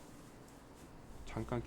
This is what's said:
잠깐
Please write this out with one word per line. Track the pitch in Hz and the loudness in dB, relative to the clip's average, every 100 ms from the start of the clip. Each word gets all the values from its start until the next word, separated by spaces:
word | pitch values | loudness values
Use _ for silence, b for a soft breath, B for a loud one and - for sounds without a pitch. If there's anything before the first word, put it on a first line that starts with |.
| - - - - - - - - - - - - - | -8 -8 -8 -8 -10 -10 -10 -10 -8 -8 -6 -4 0
잠깐 | 113 113 123 | 4 6 6